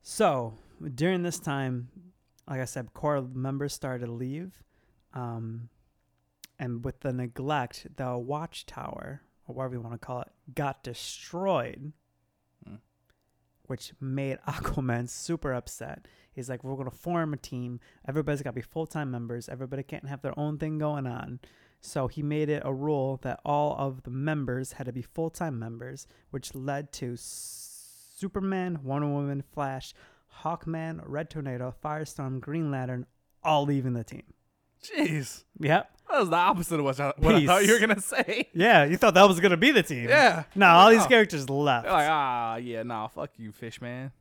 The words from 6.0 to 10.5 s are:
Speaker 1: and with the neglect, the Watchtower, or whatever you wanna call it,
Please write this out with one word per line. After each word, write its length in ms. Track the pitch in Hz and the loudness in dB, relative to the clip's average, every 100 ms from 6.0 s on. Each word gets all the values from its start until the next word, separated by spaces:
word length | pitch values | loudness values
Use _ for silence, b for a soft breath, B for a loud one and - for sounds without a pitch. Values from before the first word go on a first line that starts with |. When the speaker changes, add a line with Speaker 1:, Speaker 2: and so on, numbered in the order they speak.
| _ _ _ _ - _ | _ _ _ _ -20 _
Speaker 1:
and 260 | 127 117 | -8 -6
with 160 | 131 - | -8 -6
the 120 | 139 | -6
neglect, 760 | 127 123 123 135 151 120 - - - | -4 -6 -6 -4 -2 -4 -10 -18 -8
the 220 | 127 123 | -6 -6
Watchtower, 1040 | 120 147 165 - - - - - - 143 _ _ - | -4 -6 -8 -14 -16 -12 -12 -12 -14 -16 _ _ -16
or 60 | |
whatever 200 | 127 131 | -10 -8
you 60 | 123 | -8
wanna 180 | 117 117 | -10 -12
call 220 | - 123 | -10 -10
it, 80 | - _ - | -10 _ -12